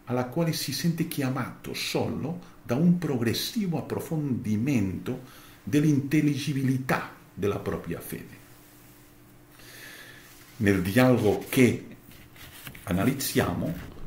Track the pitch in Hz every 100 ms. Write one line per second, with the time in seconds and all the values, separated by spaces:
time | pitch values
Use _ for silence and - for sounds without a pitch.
0 | - 123 123 165 165 156 - 131 170 160
1 | 156 - 131 131 110 - - - - 151
2 | 104 90 147 175 - - - 120 175 175
3 | 156 131 117 - - 233 190 151 - 113
4 | - 160 147 110 98 107 131 127 95 90
5 | - 127 - - - - - 147 151 139
6 | 135 156 147 131 - 135 131 131 - 131
7 | - - - - 101 - 101 87 87 82
8 | - - - - - - - - - -
9 | - - - - - - - - - -
10 | - - - - - - 101 95 90 98
11 | 127 117 101 92 - 139 117 - - -
12 | - - - - - - - - - 90
13 | 110 127 - - 87 87 85 170 - -